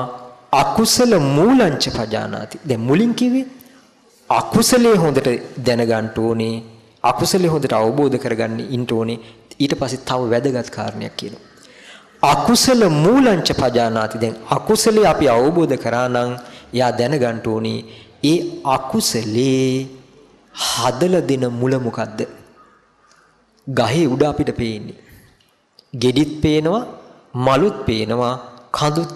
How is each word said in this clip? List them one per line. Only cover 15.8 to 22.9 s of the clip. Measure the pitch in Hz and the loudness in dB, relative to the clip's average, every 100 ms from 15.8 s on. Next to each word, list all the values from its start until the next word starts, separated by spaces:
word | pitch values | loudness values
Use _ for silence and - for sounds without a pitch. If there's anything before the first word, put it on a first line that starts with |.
| 117 117 123 | -2 -2 0
නම් | 123 123 123 - - - | 0 -2 -6 -14 -20 -6
එයා | 120 123 | 0 0
දැනගන්න | 113 120 151 120 113 | 0 0 0 -2 -2
ඕනේ | 117 110 113 113 - - - - | -4 -4 -4 -6 -10 -20 -20 -4
ඒ | 147 170 - - | 0 0 -2 -6
අකුසලේ | - 131 - 226 - 117 104 113 135 131 131 131 131 - - - _ _ _ | -2 -2 -2 -2 -2 -4 -2 0 0 0 0 -2 -6 -14 -20 -20 _ _ _
හදලා | - - - 123 120 180 180 | -8 -6 -2 -2 0 2 2
දෙන | 135 131 123 | 0 -2 -2
මුල | 120 127 131 | -2 -2 0
මොකද්ද? | 117 113 107 107 117 - - _ _ _ _ | -2 -6 -8 -8 -10 -12 -20 _ _ _ _